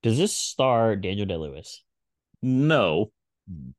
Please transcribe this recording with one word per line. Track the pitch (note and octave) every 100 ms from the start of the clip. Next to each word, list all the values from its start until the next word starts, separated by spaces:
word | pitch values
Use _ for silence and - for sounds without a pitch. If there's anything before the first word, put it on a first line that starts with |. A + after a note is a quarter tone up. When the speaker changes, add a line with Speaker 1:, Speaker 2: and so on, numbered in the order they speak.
Speaker 1:
Does | A#2 A#2
this | G3+
star | - - - C3 A#2 A2+
Daniel | G2+ F#2 G2+
Day-Lewis? | G2 E2+ D2+ C2+ - - _ _ _ _ _ _
Speaker 2:
No. | B2+ B2+ D3+ D3+ F#2+ D#2 G#2+ _ _ _ -
Speaker 1:
Hmm. | E2+ B1+